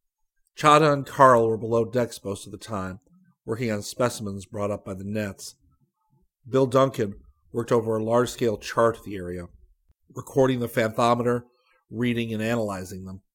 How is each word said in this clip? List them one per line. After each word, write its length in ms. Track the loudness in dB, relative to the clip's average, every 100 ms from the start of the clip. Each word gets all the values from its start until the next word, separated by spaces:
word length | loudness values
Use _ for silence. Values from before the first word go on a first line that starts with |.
| _ _ _ _ _ 0
Chada 340 | 6 6 6
and 140 | 2 -2
Carl 420 | 6 8 8 4
were 120 | 0
below 260 | 0 0 0
decks 380 | -2 -2 -6
most 240 | -10 -10 -10
of 40 |
the 60 | -16
time, 440 | -10 -8 -8 -10 _ _ _ _ -10
working 240 | -6 -2
on 140 | -4
specimens 640 | -6 -2 -2 -2 -8 -10 -12
brought 240 | -6 -4
up 120 | -4
by 120 | -8 -10
the 80 |
nets. 500 | -6 -6 -6 -8 -18 -20 _ _ _ _ _ _ _ _ -2
Bill 160 | 0 2
Duncan 580 | 4 2 0 -6 -6 -20 _ _
worked 200 | -8 0
over 260 | 0 0 -2
a 60 |
large-scale 540 | 0 0 0 0 -2 -2
chart 400 | -4 2 2 0
of 60 |
the 140 | -8 -10
area, 320 | -8 -10 -12 -18 _ _ _ _ _ -16
recording 460 | -4 2 2 2
the 80 | -2
phantometer, 760 | -2 -2 2 2 2 2 -2 -4 _ _ _ _
reading 440 | -4 -2 0 -2
and 80 | -4
analyzing 640 | -2 -2 -2 -6 -8 -12
them. 180 | -14 -16 _